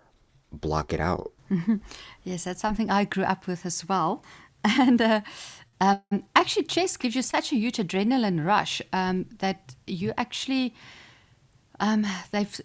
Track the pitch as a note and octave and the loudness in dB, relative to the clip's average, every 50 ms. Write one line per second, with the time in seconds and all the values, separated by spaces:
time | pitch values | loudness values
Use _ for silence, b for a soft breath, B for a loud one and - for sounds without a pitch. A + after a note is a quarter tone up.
0 | B B B _ _ _ _ _ _ _ - D2+ - D#2 D2+ D#2 D2+ - E2 D#2 | B B B _ _ _ _ _ _ _ -12 -8 -4 -2 0 0 0 -2 -2 -2
1 | D#2 F2 F2+ - - - - _ _ - G3 F3 E3 G#3 A3+ G3+ B B B B | 0 0 0 -2 -4 -8 -14 _ _ -4 -2 -2 0 0 -2 -2 B B B B
2 | B B B B - F#3 F#3 E3+ - F#3 F#3 - - G#3+ G#3+ G#3 A3+ F#3+ G3 G3+ | B B B B -10 -8 -8 -6 -6 -6 -6 -4 -2 -2 -2 -2 0 0 2 2
3 | G3+ G3 - F#3+ F#3+ - F#3 - - - F3+ E3+ - F3+ - - - D#3+ G3 F#3 | 2 2 0 0 0 0 0 -2 -4 -6 -6 -6 -4 -2 -2 -2 -2 0 0 0
4 | D#3+ E3 G#3 D#4 B B B B B B _ _ - G#3+ A3 C#4+ C4 B3 B3 A3+ | 0 0 -2 -4 B B B B B B _ _ 0 2 4 4 6 6 6 6
5 | A#3 A3+ A3 G#3+ G#3 B B B B B B B B - _ - F#3 G3 G3 G3 | 6 4 2 2 0 B B B B B B B B -16 _ 2 2 4 2 2
6 | - _ G#3 G3 - - - C#4+ F#4 - - G#4+ D4+ - - E4 F4+ F#4 - - | 0 _ -4 -4 -2 2 2 2 2 4 2 -2 -2 0 0 0 2 2 2 0
7 | - B3 A3 C4 A#3 - - D4+ D#4 - D#4 A3+ G#3 A#3+ G#3+ - G#3 E3 - F#3+ | 0 -2 0 0 0 2 2 0 0 0 0 0 0 0 0 -2 -2 -2 0 0
8 | G#3 A3 C4 C4 A#3 G3+ F3+ E3 D3 F3 G#3 G3 - - - - - - - F#3 | 2 2 2 2 2 2 2 2 2 2 2 2 2 0 -4 -8 -6 -4 -2 -2
9 | F#3 F#3 F#3 F#3 F3 - - - - F#3+ F#3+ - _ - - - _ - F#3+ E3 | 0 0 -2 -2 -4 -6 -8 -4 -4 -4 -4 -4 _ -18 -20 -16 _ -10 -8 -4
10 | F#3 - - - B3 A3+ - - - - C4+ C4 B3+ A#3+ B B B B B B | -4 -4 -4 -4 -6 -6 -6 -8 -4 -2 0 0 0 -2 B B B B B B
11 | B B B B B B B B B _ _ _ _ _ - - - G#3 G#3+ G#3+ | B B B B B B B B B _ _ _ _ _ -8 -2 0 2 2 2
12 | G#3 G3+ G3 F3+ F3+ - - G#3 G#3 G3+ - - - | 0 0 -4 -6 -8 -6 -4 -2 -2 -2 -6 -10 -10